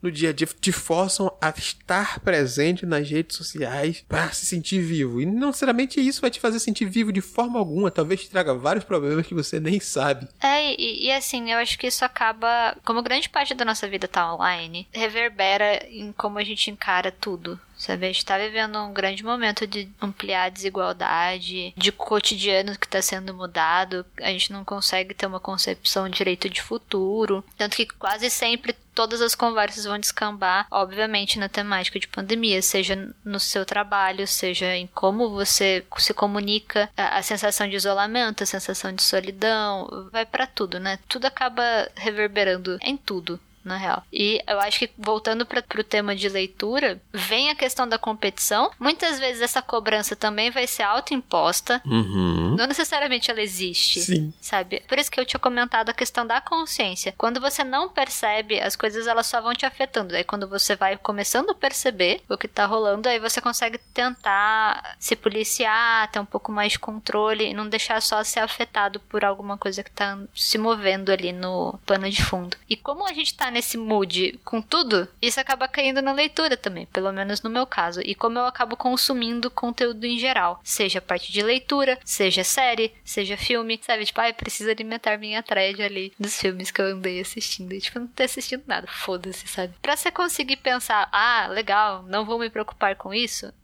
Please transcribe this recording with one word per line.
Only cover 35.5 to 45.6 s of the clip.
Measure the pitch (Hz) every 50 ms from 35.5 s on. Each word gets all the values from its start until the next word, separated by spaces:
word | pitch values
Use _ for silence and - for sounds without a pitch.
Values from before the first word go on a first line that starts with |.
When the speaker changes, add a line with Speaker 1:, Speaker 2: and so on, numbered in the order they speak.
| - - 208 196 190 185 175 - - -
Speaker 2:
se | - - 208
comunica, | - - 208 202 208 202 202 208 214 214 - - 220 208 208 - -
a, | 202 - - 196
a | 185
sensação | - 214 202 196 208 202 - 208 202
de | 190 202
isolamento, | 180 202 196 196 202 208 220 247 247 220 214 - 208
a |
sensação | - - 196 - - 196 - - 190
de | 185 190
solidão, | - - - 196 190 190 196 196 202 220 226 220 214 208 202 196 185 - - - 190 190
vai | - 226 226
pra | 220 - - 254
tudo, | 262 - - 214 185 180 180
né? | 185 196 196 190 - _
Tudo | - 254 233
acaba | 262 269 - 262 254 226 240 240 240 233 220 - - -
reverberando | - 190 220 214 208 214 208 202 208 202 190 185 180 185 185 180 190
em | - - - -
tudo, | - - 208 185 170 170 170 175 _ _ - _ _
na | 190 185 190
real. | 190 180 - - - _
E | - - 202 208 220 - - -
eu | 208 202
acho | 196 208 214 -
que, | - - _ -
voltando | 208 208 220 214 220 233 220 226 240
pra, | - - 247